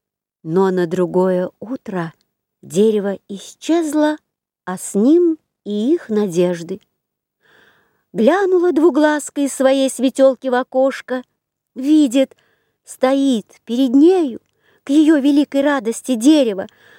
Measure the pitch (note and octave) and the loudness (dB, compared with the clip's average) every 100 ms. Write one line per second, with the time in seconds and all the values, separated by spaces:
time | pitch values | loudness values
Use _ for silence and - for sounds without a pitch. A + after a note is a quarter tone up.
0 | _ _ _ _ E3 F3 F#3+ F#3 F3 F3+ | _ _ _ _ -4 0 0 0 -4 -2
1 | F3 F3+ F#3 F3+ F#3 - G#3 C4 - F#3 | -2 0 0 -2 -4 -10 -14 -14 -10 -10
2 | E3 - _ _ _ _ C#3 D#3 A3 G#3+ | -10 -12 _ _ _ _ -6 0 2 0
3 | G3 G3 - G3 - - - E4 D#4+ D4+ | -4 -8 -12 -18 -18 -12 -2 -2 0 0
4 | D4+ D4+ _ _ _ _ - F#3 - G3 | -2 -4 _ _ _ _ -12 -12 -6 0
5 | A#3+ E4+ F4 D#4+ _ _ G3+ G#3 A#3+ E4+ | 2 4 2 -2 _ _ -8 -4 -2 -2
6 | - G#3+ G#3 E3+ F3+ F3 E3 G3 _ _ | -2 -4 -2 -2 -2 -4 -10 -14 _ _
7 | _ _ _ _ _ _ _ _ _ _ | _ _ _ _ _ _ _ _ _ _
8 | _ F3+ A3 F4+ F#4+ F#4 F4+ D4 D#4+ C4+ | _ 0 2 2 2 0 0 2 2 2
9 | D4+ D4+ - - C#4 - C4 C4+ C4+ - | 0 0 -6 -6 -6 0 0 2 -2 -2
10 | B3+ - C4+ B3+ C4 B3 C4 B3+ C4+ - | -4 2 2 2 -4 -4 -2 -2 -2 -2
11 | - B3+ - _ _ _ _ A3+ C4+ D#4 | -10 -10 -10 _ _ _ _ -8 0 2
12 | C#4+ C4 C4+ _ _ _ _ _ - - | 4 2 0 _ _ _ _ _ -18 -2
13 | B3+ C#4 C#4 A#3 - _ - A#3+ C4+ C4+ | 0 2 0 -2 -4 _ -8 -2 2 4
14 | E4 F#4 D4 G#3+ _ _ _ _ - C#4+ | 4 4 -2 -6 _ _ _ _ -2 2
15 | D4+ D#4 C4+ C#4+ C#4 C#4 C#4+ C#4 A3 A3+ | 4 4 2 2 0 0 0 0 -4 -8
16 | - A#3+ B3+ D#4 A#3+ F#3 - _ _ | -4 0 4 4 2 -4 -10 _ _